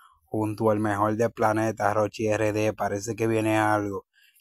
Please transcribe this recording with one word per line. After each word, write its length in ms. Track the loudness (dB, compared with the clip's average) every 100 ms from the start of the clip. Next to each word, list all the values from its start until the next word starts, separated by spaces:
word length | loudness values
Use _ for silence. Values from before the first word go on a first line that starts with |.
| -20 _ _
junto 440 | -4 -4 0 2
al 80 | 2
mejor 380 | 0 0 0 0
del 160 | -2
planeta, 600 | 2 2 2 0 0 0
Rochi 360 | 0 0 -2 -2
R 240 | 0 0
D. 200 | 0 0
Parece 440 | -2 -4 -4 -6 -2
que 100 | 0
viene 320 | 0 2 2
algo, 480 | 2 2 -2 -6 -10 _ _ _